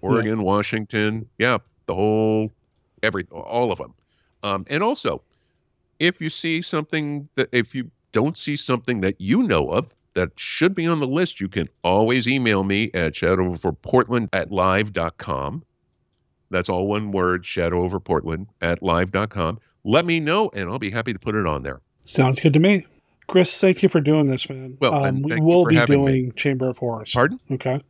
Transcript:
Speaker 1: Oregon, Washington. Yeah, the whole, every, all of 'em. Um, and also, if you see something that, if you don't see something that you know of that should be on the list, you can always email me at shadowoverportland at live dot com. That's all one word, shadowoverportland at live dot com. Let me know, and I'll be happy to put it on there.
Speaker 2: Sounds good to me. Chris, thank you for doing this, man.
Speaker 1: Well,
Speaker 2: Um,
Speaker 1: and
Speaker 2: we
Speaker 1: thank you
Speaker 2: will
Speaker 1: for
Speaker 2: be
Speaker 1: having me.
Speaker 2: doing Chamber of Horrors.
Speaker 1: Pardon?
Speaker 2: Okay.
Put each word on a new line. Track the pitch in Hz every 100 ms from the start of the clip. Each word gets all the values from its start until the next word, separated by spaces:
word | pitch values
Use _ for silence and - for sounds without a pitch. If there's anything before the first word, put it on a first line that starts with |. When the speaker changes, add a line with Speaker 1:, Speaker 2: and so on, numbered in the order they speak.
Speaker 1:
Oregon, | 95 113 110 110
Washington. | 95 101 104 110 107 113 107 110 110 _
Yeah, | 117 117 _ _ -
the |
whole, | 92 104 107 110 110 110 _ _ _ _ _
every, | 110 101 87
all | 85 - 120 123
of | -
'em. | 58 62 _ _ _ _
Um, | 104 98 92
and | 143
also, | 214 294 123 76 _ _ _ _ _ _ _ _
if | 165 180
you | 156
see | - 165 160
something | 175 165 156 160 147 147 147
that, | - 127
if | 123 113
you | 131 120 _ _
don't | 113 131 165
see | - 143
something | - 123 - 120
that | 95 98
you | 95 170
know | 240 87 69
of | 90 - _ _
that | - 90 -
should | - - 170
be | 190 165
on | 165
the | 131
list, | 139 180 -
you | 95
can | 95 80 _
always | 87 95 110 127 113
email | 135 120 101
me | 98 98 110
at | 92 80
shadowoverportland | 76 85 92 92 85 87 73 - 127 120 120 107
at | 95 82
live | 95 92 95 107
dot | 92 82 -
com. | - 69 69 107 - _ _ _ _ _ _ _ _
That's | 92 90
all | 92 98
one | 104 107
word, | 98 90 90
shadowoverportland | 87 - 85 87 90 92 92 82 - 80 101 _
at | 85 85
live | 92 85 92
dot | 98 107
com. | 104 82 110 _ _
Let | - 127
me | 170 165
know, | 151 180 220
and | 101 90
I'll | 120
be | 110
happy | 117 120
to | 101
put | -
it | 107 90
on | 73
there. | 67 67 _ _
Speaker 2:
Sounds | - - 131 131
good | 160
to | 143
me. | 180 202 - _ _ _ _
Chris, | 185 180 -
thank | 190 185
you | 190
for | 170
doing | 147 156 143
this, | 131 -
man. | 131 131 131
Speaker 1:
Well, | 131
Speaker 2:
Um, | 147
Speaker 1:
and | 139 131
Speaker 2:
we | 139
Speaker 1:
thank | -
you | 160
Speaker 2:
will | 175
Speaker 1:
for | 170
Speaker 2:
be | 110
Speaker 1:
having | 120 143
me. | 139
Speaker 2:
doing | 131 127
Chamber | - 147 135 131
of | 120
Horrors. | 123 113 107
Speaker 1:
Pardon? | 123 135 247 _
Speaker 2:
Okay. | 135 135 135 -